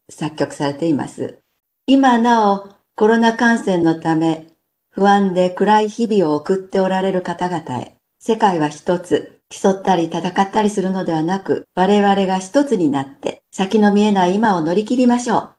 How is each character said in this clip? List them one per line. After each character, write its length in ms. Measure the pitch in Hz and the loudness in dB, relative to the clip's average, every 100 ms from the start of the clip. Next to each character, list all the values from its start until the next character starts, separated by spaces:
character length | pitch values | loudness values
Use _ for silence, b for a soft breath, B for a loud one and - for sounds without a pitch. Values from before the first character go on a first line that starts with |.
| _ | _
作 260 | - 151 151 | -10 -8 -6
曲 180 | 139 | -6
さ 120 | - 143 | -4 -6
れ 40 | |
て 140 | 143 165 | -2 -2
い 80 | 131 | -2
ま 120 | - | -4
す。 300 | - 127 - _ _ _ _ - | -10 -12 -12 _ _ _ _ 0
今 320 | 269 262 233 | 4 4 4
な 340 | 240 226 202 | 2 4 2
お 180 | 196 - _ _ - | 0 -6 _ _ 0
コ 100 | 214 | 2
ロ 140 | 233 | 4
ナ 160 | 226 226 | 2 2
感 240 | 240 233 | 0 0
染 200 | 196 180 | 0 0
の 200 | 165 165 | 0 0
た 160 | 165 160 | -2 0
め 320 | 160 160 - _ _ _ _ | 0 -4 -10 _ _ _ _
不 180 | - 202 | 0 2
安 280 | 202 196 180 | 4 2 0
で 160 | 180 | -2
暗 300 | 185 202 214 | 0 2 2
い 80 | 214 | 0
日 180 | 233 220 | -4 0
々 260 | 208 156 | 2 2
を 40 | 147 | 0
送 180 | - 190 | -2 -4
っ 20 | |
て 220 | - 190 | -2 -2
お 80 | 185 | 0
ら 160 | 190 | 0
れ 80 | 190 | -2
る 100 | 180 | -2
方 280 | 180 170 180 | -4 -6 -4
々 280 | 165 - 123 | -6 -6 -10
へ、 160 | - _ _ _ | -10 _ _ _
世 160 | - 220 | -4 0
界 200 | 214 170 | 0 0
は 120 | 147 | -2
一 280 | - - 175 | -4 -4 -4
つ、 380 | - - - _ _ | -2 -4 -4 _ _
競 200 | - 196 | -2 0
っ 100 | 190 | 0
た 140 | 190 170 | 0 0
り 160 | 165 | 0
戦 160 | 170 175 | -4 -4
っ 220 | 185 196 | -2 -2
た 100 | 220 | 0
り 80 | 208 | 0
す 100 | 202 | -2
る 120 | 185 | -4
の 140 | 190 180 | -4 -2
で 60 | |
は 120 | 160 | -2
な 160 | 160 190 | -2 -4
く、 260 | - 131 - | -4 -4 -4
我 280 | 180 190 208 | 0 2 4
々 260 | 202 196 190 | 4 2 0
が 100 | 185 | -4
一 260 | - 285 | -2 0
つ 120 | 277 208 | 0 0
に 140 | 151 | 0
な 120 | 139 | -2
っ 140 | 143 - | -6 -8
て 260 | - - _ | -10 -10 _
先 280 | - 196 214 | -6 -2 2
の 120 | 208 | 4
見 120 | 208 | 4
え 80 | 214 | 2
な 160 | 196 180 | 2 2
い 80 | 202 | 2
今 200 | 220 175 | 0 0
を 60 | |
乗 140 | 156 185 | 0 -2
り 100 | 214 | -2
切 120 | 247 | 2
り 100 | 247 | 2
ま 100 | 240 | 2
し 140 | 240 | 0
ょ 60 | 175 | -2
う。 120 | - | -4